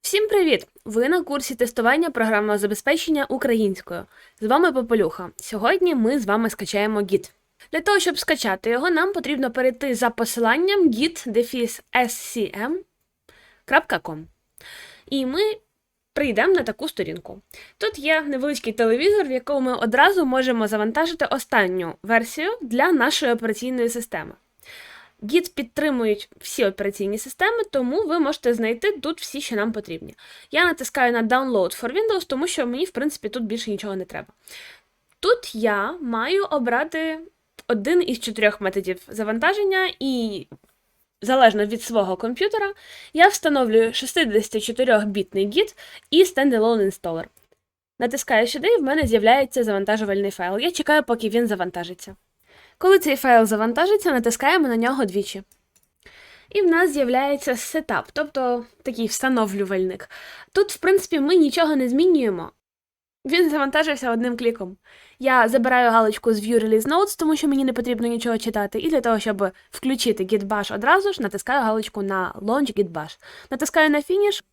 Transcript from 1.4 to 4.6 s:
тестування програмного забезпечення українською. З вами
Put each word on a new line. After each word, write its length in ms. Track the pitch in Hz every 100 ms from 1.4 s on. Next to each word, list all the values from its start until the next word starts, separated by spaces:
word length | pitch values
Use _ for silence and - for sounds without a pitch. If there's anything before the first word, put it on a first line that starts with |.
| - 254
тестування 540 | 240 240 233 285 330
програмного 480 | 240 220 214 208 208
забезпечення 680 | 202 208 - 320 - 302 269
українською. 760 | 262 269 233 208 190 - 175 - _ - _
З 60 | 214
вами 240 | 262